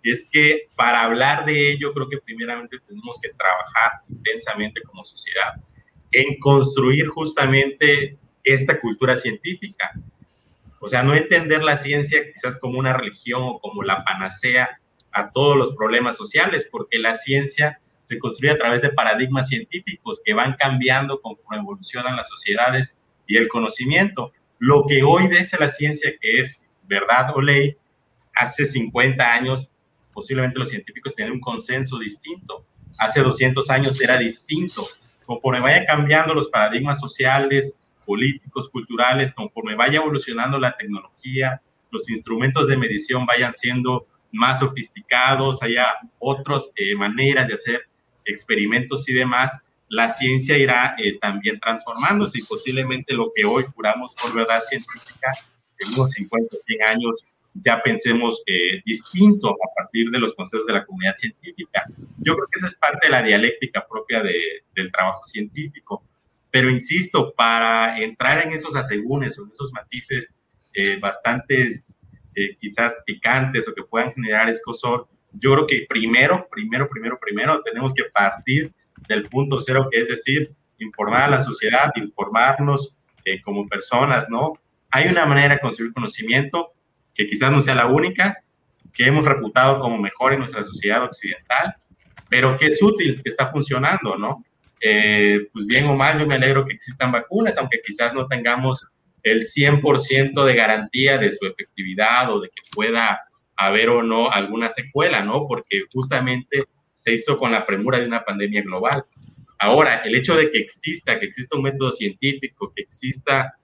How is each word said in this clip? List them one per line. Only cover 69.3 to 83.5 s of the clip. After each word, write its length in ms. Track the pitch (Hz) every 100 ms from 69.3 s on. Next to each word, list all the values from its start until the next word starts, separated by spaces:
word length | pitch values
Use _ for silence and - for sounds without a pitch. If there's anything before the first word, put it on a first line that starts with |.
| -
o 60 |
en 80 | 104
esos 200 | - 139
matices, 600 | 120 - 120 - 127 113 _ _ _ _
eh, 240 | 101 98 98
bastantes, 960 | 101 98 117 123 - 131 123 - - _ _ - _ -
eh, 200 | 101 -
quizás 380 | 104 101 117 117 -
picantes 600 | 107 120 131 131 123 110
o 60 |
que 100 | -
puedan 300 | - 113 120
generar 360 | 127 110 107 113
escozor, 580 | 113 - 117 123 120 - _ _
yo 200 | 101 131
creo 140 | 139 151
que 180 | 127 104
primero, 580 | 120 113 120 143 180 -
primero, 380 | - 110 123 139
primero, 300 | 110 117 127
primero 420 | - 104 131 156
tenemos 300 | 113 117 131
que 120 | 131 104
partir 640 | 104 101 - - 139 226 _ _ - -
del 160 | 104
punto 360 | 101 131 139 131
cero, 280 | 117 131 131
que 100 | 113
es 60 | 117
decir, 440 | 117 - 139 151 - _ _
informar 440 | 110 - 104 120
a 140 | 143 135
la 40 |
sociedad, 500 | 127 110 110 120 143 113
informarnos, 1000 | 104 - 101 110 127 135 143 139 139 _ _ _ 98
eh, 160 | 95
como 260 | -